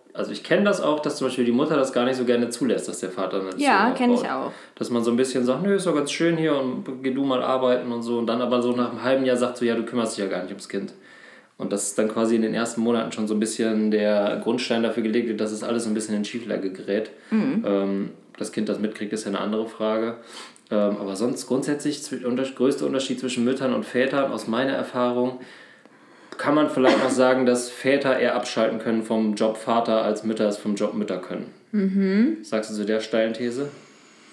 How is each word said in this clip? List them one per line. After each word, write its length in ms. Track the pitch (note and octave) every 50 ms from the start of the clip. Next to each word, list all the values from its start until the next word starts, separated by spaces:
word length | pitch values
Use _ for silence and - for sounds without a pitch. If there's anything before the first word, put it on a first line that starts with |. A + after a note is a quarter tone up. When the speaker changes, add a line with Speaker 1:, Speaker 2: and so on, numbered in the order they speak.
| _ - -
Speaker 1:
also 160 | - G#2 G#2
ich 120 | A2 - -
kenn 200 | - E3 F#3+ G3+
das 160 | G3+ G3 -
auch, 200 | - D3+ D3+ D3+
dass 160 | - D3 C#3+
zum 100 | - C#3
Beispiel 180 | B2+ B2 C3+ B2
die 80 | A#2+
Mutter 240 | A#2 B2 D3+ D#3 E3
das 160 | C#3 C3 -
gar 120 | - B2 B2
nicht 120 | B2+ C3
so 80 | C3 B2
gerne 240 | A#2+ A#2+ A#2 A#2+ A2+
zulässt, 380 | - - C#3+ A#2+ G2+ - - -
dass 120 | - -
der 100 | - F#2
Vater 260 | F#2 - F#2+ F#2 F#2 G2
eine 60 | F#2+ F#2+
Beziehung 120 | F#2 - C#4+
Speaker 2:
Ja, 260 | C4+ A3 G3 G#3 B3 C4+
kenn 140 | - B3 A#3+
ich 80 | A#3+ A#3+
Speaker 1:
aufbaut. 260 | - - C3+ - - B2+
Speaker 2:
auch. 40 | - - - - -
Speaker 1:
Dass 120 | - - -
man 120 | B2 A#2+ A2+
so 60 | A#2
ein 60 | A#2
bisschen 280 | A#2+ C3 B2+ - C3+ B2
sagt, 180 | A#2+ B2+ C#3
„Nö, 120 | F3+ G3+ G3+
ist 120 | G3 F3+
doch 80 | F3+ D3+
ganz 160 | D3 - -
schön 240 | - - E3 E3+ E3+ D#3+
hier 180 | D#3+ D#3 C#3+
und 280 | C3+ C3 B2+ B2+ C3 C3+ - C3 B2+
geh 80 | C3 C3+
du 140 | B2+ C#3 C#3
mal 180 | C3+ C3 B2
arbeiten“ 480 | B2 B2 C3 B2+ B2+ B2 B2 A#2+ A#2+ B2
und 100 | A#2 A#2
so. 160 | A#2 A#2+ A#2+ A#2
Und 80 | A#2 A2
dann 120 | A2+ B2
aber 220 | B2 A#2 B2 B2
so 100 | A#2+ B2
nach 180 | A#2+ B2 B2 A#2+
einem 120 | A#2 A2
halben 240 | A2+ B2+ C3+ C3+ C3
Jahr 100 | B2+ B2
sagt 200 | A#2+ B2 - - -
so, 60 | B2
„Ja, 100 | A#2 A2+
du 80 | A2 A2
kümmerst 320 | - B2+ B2 A2+ G2+ -
dich 80 | G2+ G2
ja 60 | F#2
gar 100 | F#2 F2+
nicht 80 | F2+ F#2+
ums 160 | G2+ - - -
Kind.“ 260 | - G2 G2+ - - - - - - - - - - - - _ _ -
Und 120 | A2 G2
das 160 | G2+ G#2 - -
ist 100 | - -
dann 100 | A2 G#2+
quasi 260 | - A2+ A2+ A2 A#2
in 80 | A2+
den 120 | A2 G#2+ A2
ersten 260 | A2 A#2 A#2 - A#2
Monaten 320 | A2+ A#2 A#2+ A2+ A2+ A#2+
schon 160 | - - G#2+ G#2+
so 60 | G#2+
ein 60 | G#2+
bisschen 500 | A2 A2 - - A2+ A2 A2 G#2+ G#2+ G#2+
der 500 | G#2+ G#2 G#2 G#2 G#2 G#2 G2+ G#2 - -
Grundstein 400 | - A2 A#2+ B2 - - A#2+ A#2
dafür 200 | A#2 A2 G#2+ A#2+
gelegt 260 | A2 A2 G#2+ A#2+ A2+ A2
wird, 120 | G#2+ G#2
dass 120 | A2 G#2+
es 100 | G#2+ G#2
alles 220 | - - A#2 A#2 A2
so 60 | A2
ein 40 | G#2+
bisschen 220 | G#2+ G#2 - G#2+
in 80 | G#2 G#2
Schieflage 460 | - - A#2 G#2 G#2 G2+ G2 F#2+ F#2+
gerät. 380 | - - - G2+ G2 G#2 - - - - - -
Speaker 2:
Mhm. 320 | A3 A3 F#3+ C4 D3 A3+ A3+
Speaker 1:
Ähm, 440 | G#2 G2+ G2 G2 G2 G2 G2 G2+ - - - - - - -
das 140 | F2+ -
Kind 160 | - A#2+ G#2+ G#2+
das 80 | G#2 G2
mitkriegt, 340 | G#2 G#2 - - G#2+ G#2
ist 120 | A2 G#2+ -
ja 40 | G#2
eine 120 | G2 G2
andere 280 | G2+ G#2 A2 A2 A2 A2
Frage. 480 | - - G#2+ A2 A2 A2 A2+ A#2 A2+ - - - - - - - - - _ -
Ähm, 260 | A2+ G#2 G2+ G2+ G2+ G#2
aber 160 | G2+ F#2+ F#2+
sonst 300 | F#2+ A2+ B2+ C#3 - -
grundsätzlich 560 | - B2 C3 - D3 D3 D3 - D3 C#3+ -
zwi-, 220 | - - C3 A#2+ -
unter-, 200 | A#2+ B2 B2 C3+ C3+
größter 360 | - - B2+ C#3+ - - D3+
Unterschied 340 | C#3+ C3+ C3+ C3+ - C3 B2
zwischen 240 | - B2+ B2 B2+ A#2
Müttern 300 | B2 B2+ C3 C3+ C3 A#2
und 100 | A2 G#2+
Vätern 480 | - - B2 C3 C3+ C#3+ C#3 C3+ -
aus 160 | A#2 A2 G#2+ G#2+
meiner 240 | A2 A#2+ C3+ C3+
Erfahrung, 680 | C3+ B2 A#2+ - - B2+ B2 B2 A#2+ B2 B2 C3 B2+ - - - - - - - - - - - - - - - - - - - - -
kann 160 | - C#3+ D3
man 160 | D3+ D3+ C#3
vielleicht 280 | - C3 B2+ B2+ C3 B2+
noch 120 | C3+ B2+
sagen, 340 | B2 B2 C3 B2+ C3 C3 C3
dass 240 | B2 B2 B2 - -
Väter 500 | - - - C3 C#3 C#3 C#3 C3+ B2+ A2
eher 160 | A#2+ - -
abschalten 440 | - - - - A#2+ A2+ A2 A#2 A2+
können 240 | - A#2+ A2+ A2
vom 320 | A2 - A#2 A2 A2 G#2+ G#2
Job 240 | - A2+ A2 A2 -
Vater, 440 | - B2+ A#2 A#2 A#2 - A2 A2
als 220 | G#2+ G#2 G#2+ G#2+ -
Mütter 240 | A2 A2 G#2+ A2 G#2
es 80 | G2+
vom 180 | - - G#2+ G2+
Job 200 | G2 G#2 G#2 -
Mütter 240 | G#2+ G2+ - F#2 -
können. 340 | - - F2+ F#2 - - - - - _
Speaker 2:
Mhm. 640 | - G#3 F#3+ F#3+ F#3+ G3 G3 F#3+ G3 G#3 A#3 D4+ D#4+ D#4
Speaker 1:
Sagst 280 | - - - G#2+ G#2+ -
du 40 | G#2+
zu 120 | G#2 G#2
der 140 | G2+ A2 A2
steilen 340 | - - A#2+ A2+ A2+ A2+ A2+
These? 340 | A#2+ B2 A#2+ A#2 C3 C#3+ C#3+ - - - - - - - - - - - -